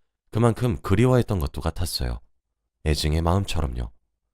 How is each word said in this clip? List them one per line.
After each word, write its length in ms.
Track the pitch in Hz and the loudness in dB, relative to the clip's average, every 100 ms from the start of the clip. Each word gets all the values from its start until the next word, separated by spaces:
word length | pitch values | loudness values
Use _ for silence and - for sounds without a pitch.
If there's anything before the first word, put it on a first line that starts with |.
| _ _ _ | _ _ _
그만큼 460 | - 117 110 123 90 | 0 2 2 -2 -2
그리워했던 560 | - 98 123 127 113 - | 0 4 4 4 2 0
것도 220 | 69 - | -2 -4
같았어요. 600 | 78 - 87 - 62 57 - _ _ _ _ _ | -6 -4 -4 -4 -6 -6 -12 _ _ _ _ _
애증의 380 | 82 73 76 78 | -2 0 0 0
마음처럼요. 680 | 82 92 98 - 69 60 58 - _ _ _ | 2 0 0 -2 -2 -4 -8 -12 _ _ _